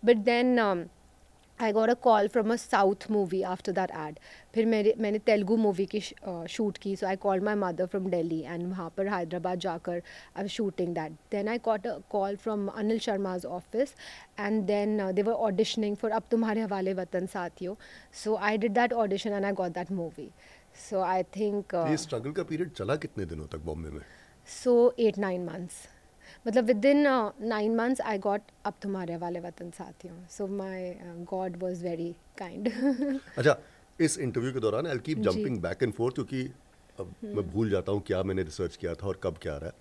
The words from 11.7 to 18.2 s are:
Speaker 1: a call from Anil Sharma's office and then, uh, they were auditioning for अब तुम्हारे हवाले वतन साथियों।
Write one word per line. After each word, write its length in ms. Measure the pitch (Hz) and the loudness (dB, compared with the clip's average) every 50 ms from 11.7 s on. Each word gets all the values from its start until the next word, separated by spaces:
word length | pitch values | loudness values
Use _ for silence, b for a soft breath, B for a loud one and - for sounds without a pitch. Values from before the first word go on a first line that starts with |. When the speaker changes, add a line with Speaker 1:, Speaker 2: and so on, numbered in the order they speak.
| 220 208 185 | 0 0 -2
Speaker 1:
a 120 | 240 214 143 - _ - | -6 -8 -8 -10 _ -2
call 260 | 208 196 196 202 196 | 0 0 0 -2 -4
from 280 | - 226 214 208 202 196 | -4 -4 -2 -2 -4 -4
Anil 280 | - 214 214 214 226 226 | -4 -2 0 0 0 0
Sharma's 460 | - - 202 190 196 185 185 180 - | 0 -2 -2 0 -2 -2 -4 -4 -6
office 460 | - 175 180 - - - 220 277 277 - B B B B B B B _ - | -6 -8 -8 -10 -6 -2 -2 -2 -2 -2 B B B B B B B _ -6
and 300 | 208 202 220 214 196 185 | -2 0 0 0 2 2
then, 300 | 208 202 202 214 214 214 | 2 2 2 2 0 0
uh, 120 | 196 190 | 0 0
they 120 | 185 196 202 | 2 2 2
were 260 | 220 233 - 226 214 | 2 2 2 2 0
auditioning 500 | 190 180 220 - - 233 214 208 208 - | 2 2 2 2 2 -2 0 0 -2 -2
for 100 | - 220 | -2 0
अब 120 | 214 226 220 - | 0 -2 0 2
तुम्हारे 300 | 240 226 226 220 214 226 | 2 2 2 2 0 0
हवाले 340 | 220 202 202 196 190 185 190 | 0 -2 -2 -2 0 -2 -2
वतन 320 | 185 185 180 - 180 180 | -2 -4 -4 -2 -4 -4
साथियों। 480 | 185 - 202 175 175 - - 185 175 202 B B B B B B B - - | -2 -4 -6 -6 -6 -8 -8 -8 -8 -8 B B B B B B B -18 -8